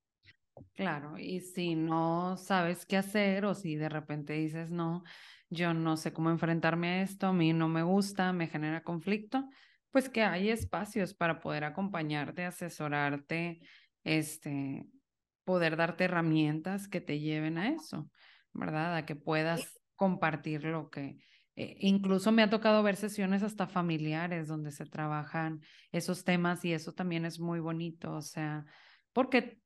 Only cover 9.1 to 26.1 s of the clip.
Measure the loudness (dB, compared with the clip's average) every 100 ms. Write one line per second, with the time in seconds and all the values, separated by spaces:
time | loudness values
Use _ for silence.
9.1 | -2 -2 -4 -4 -10 -20 _ _ 2 2
10.1 | 2 2 4 2 2 0 -4 -2 -2 -2
11.1 | 0 0 0 -2 -2 -2 -2 -2 -2 -2
12.1 | -2 -4 -4 -6 -6 -8 -6 -2 0 0
13.1 | -2 -4 -4 -4 -6 -16 -20 _ _ 0
14.1 | 0 0 -6 -6 -4 -4 -6 -10 -20 _
15.1 | _ _ _ 0 2 2 2 0 2 0
16.1 | 2 4 4 4 2 -2 -6 -4 -6 -4
17.1 | -4 -2 -2 -2 -2 -2 -2 -6 -10 -10
18.1 | _ -20 -20 _ -6 -4 -2 0 -2 -4
19.1 | -6 0 2 2 0 -4 -14 _ 0 2
20.1 | 2 0 0 -4 -4 -2 -4 -6 -8 -10
21.1 | -12 _ _ _ -10 -10 0 4 4 4
22.1 | 2 6 6 6 4 4 6 4 2 -2
23.1 | -2 0 2 0 -2 -4 0 0 0 0
24.1 | -2 -2 -4 -4 -6 -6 -8 -10 -6 -2
25.1 | -2 -4 -4 -4 -6 -12 -20 _ -4 -2